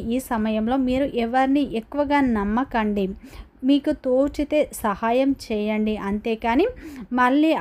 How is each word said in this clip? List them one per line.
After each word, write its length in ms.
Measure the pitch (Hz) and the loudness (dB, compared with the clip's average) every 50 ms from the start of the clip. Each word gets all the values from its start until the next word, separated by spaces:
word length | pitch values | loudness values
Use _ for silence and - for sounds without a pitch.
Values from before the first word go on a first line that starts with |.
| - | 0
ఈ 140 | 226 233 262 | -2 -2 -4
సమయంలో 580 | 254 - 247 220 214 220 220 220 220 226 254 277 | -2 -2 -2 -2 0 0 0 0 0 0 0 0
మీరు 300 | 262 254 254 262 285 277 - | 0 0 0 0 0 -2 -2
ఎవరిని 480 | 240 233 226 240 262 262 269 277 294 277 202 214 | -2 -2 0 2 2 2 4 4 2 2 0 -2
ఎక్కువగా 460 | 226 - - - 285 294 269 285 285 277 254 | -6 -8 -6 -4 -2 0 2 2 2 2 2
నమ్మకండి. 760 | 226 214 196 208 214 240 269 - - 233 214 214 202 202 196 190 196 - - 269 - - - - _ _ 262 | 2 0 0 0 0 -2 -2 -2 -2 -2 -2 0 0 0 -2 -2 -4 -8 -14 -18 -20 -20 -20 -20 _ _ 0
మీకు 280 | 254 285 285 - 311 | 2 2 2 2 0
తోచితే 680 | 302 - - 262 247 262 277 294 294 - 294 - 302 302 277 - - | -2 -2 0 0 2 2 2 2 0 -2 -2 0 2 2 2 0 -2
సహాయం 560 | - - 214 196 - 226 226 233 254 269 269 269 - | -4 -2 -2 -2 0 0 0 2 2 2 2 0 -2
చేయండి, 520 | - - 220 208 208 214 214 214 214 214 214 202 | -4 -4 -4 -2 -2 0 0 0 0 0 -2 -2
అంతేకాని 680 | - 196 202 208 - 233 226 220 233 233 233 269 381 508 508 - - 320 285 262 202 - 240 | -4 -4 -4 -4 -2 -4 -4 -2 -2 0 2 2 2 0 -2 -6 -12 -16 -14 -14 -10 -4 0
మళ్ళీ 380 | 254 247 247 269 294 302 320 302 220 | 2 4 4 4 4 4 4 2 2